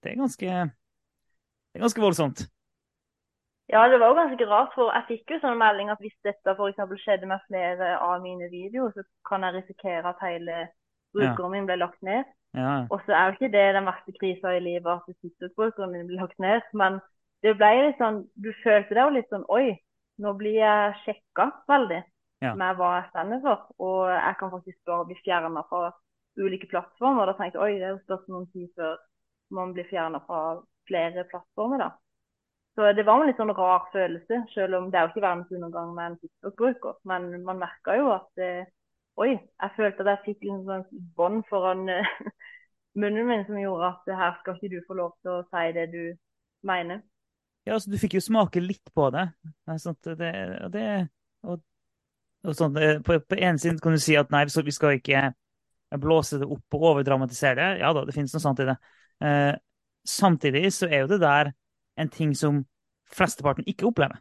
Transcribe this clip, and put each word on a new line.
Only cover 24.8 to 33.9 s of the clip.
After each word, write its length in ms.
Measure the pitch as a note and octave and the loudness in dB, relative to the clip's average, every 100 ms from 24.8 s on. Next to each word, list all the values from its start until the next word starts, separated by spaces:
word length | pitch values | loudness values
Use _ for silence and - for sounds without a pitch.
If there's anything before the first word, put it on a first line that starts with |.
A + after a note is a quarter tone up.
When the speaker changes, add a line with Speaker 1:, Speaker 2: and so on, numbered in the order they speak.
| - | -6
Speaker 2:
bare 200 | F3 E3+ | -4 -4
bli 100 | F3+ - | -8 -2
fjernet 420 | F3+ E3 D#3+ D#3 | -2 -2 -8 -6
fra 220 | F3 F3 F3+ _ _ _ - | -6 -6 -8 _ _ _ -6
ulike 320 | G3 F#3 - | -4 -4 -6
plattformer." 520 | F3+ F3 _ B3 C4+ | -6 -6 _ 0 2
Og 60 | F#3+ | 0
da 60 | |
tenkte 240 | F#3+ F3+ - | -2 -6 -2
jeg, 80 | G#3 | -2
"Oi, 80 | G3+ | -2
det 40 | |
er 140 | F#3 G3 | -4 -8
jo 80 | _ | _
spørsmål 360 | F#3+ F#3 F#3 | -10 -8 -14
om 60 | F3+ | -12
tid 160 | F#3 F3 - | -14 -16 -8
før 220 | E3 E3 _ _ _ _ _ | -8 -8 _ _ _ _ _
man 220 | G3 F#3 | -8 -8
blir 160 | F3+ F3 | -8 -8
fjernet 320 | F3+ E3 D3+ - | -4 -4 -6 -6
fra 340 | E3+ D#3 E3+ - _ _ | -4 -4 -6 -12 _ _
flere 380 | F#3 E3 F3+ F3+ | -2 -2 -4 -10
plattformer 520 | F3+ - - A3 C4+ | -12 -16 -6 -2 -2
da." 120 | G#3 - _ _ _ _ _ _ _ - | -4 -8 _ _ _ _ _ _ _ 2
Så 140 | G#3 | 4
det 120 | G#3 G#3+ | 6 6
var 160 | A3+ | 6
en 60 | D4+ | 6
litt 100 | B3 | 2
sånn 180 | G#3+ F#3+ | 0 2
rar 300 | F#3 F3+ F3+ | 4 4 2